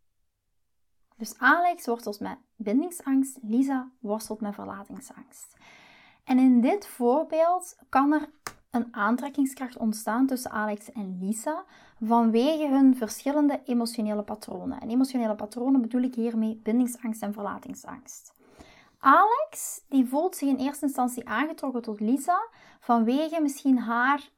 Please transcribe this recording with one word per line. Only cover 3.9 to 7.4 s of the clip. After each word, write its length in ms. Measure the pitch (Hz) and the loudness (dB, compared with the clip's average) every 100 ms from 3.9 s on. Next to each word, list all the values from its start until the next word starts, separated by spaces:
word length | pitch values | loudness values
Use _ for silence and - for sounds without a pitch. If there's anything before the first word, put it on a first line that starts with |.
| _ | _
worstelt 400 | 202 220 - 214 | -6 -6 -6 -8
met 140 | 202 | -6
verlatingsangst. 1000 | 202 196 196 202 196 - - - - - _ - - - - - _ | -8 -12 -14 -14 -18 -18 -20 -20 -20 -20 _ -20 -20 -20 -20 -20 _
En 140 | - 254 | 2 6
in 220 | 262 247 | 8 8
dit 260 | 254 403 - | 6 2 -2
voorbeeld 920 | - 240 277 311 320 | 0 2 2 2 2